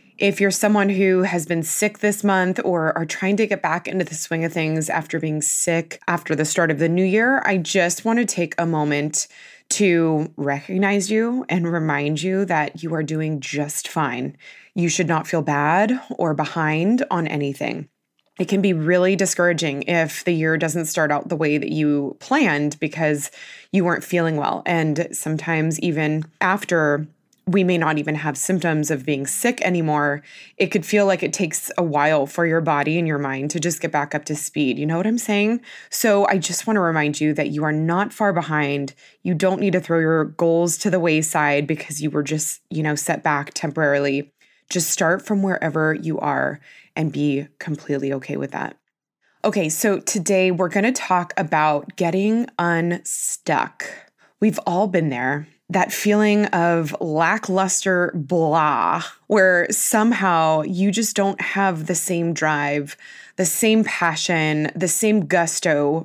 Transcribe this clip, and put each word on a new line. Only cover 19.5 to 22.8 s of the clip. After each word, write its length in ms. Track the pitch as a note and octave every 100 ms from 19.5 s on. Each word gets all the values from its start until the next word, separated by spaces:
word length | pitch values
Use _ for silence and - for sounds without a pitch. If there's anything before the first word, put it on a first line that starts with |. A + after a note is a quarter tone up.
| E3+ D#3+ C#3 C3
if 340 | E3+ D#3+ -
the 100 | -
year 240 | E3 D#3+ D#3+
doesn't 280 | E3 E3+
start 260 | D#3+ - D3+
out 180 | D3 -
the 60 |
way 240 | E3 D#3 D3
that 140 | -
you 440 | D#3 D3 C#3+ C#3 -
planned 580 | - C#4 A3 D3 D3
because 540 | C#3+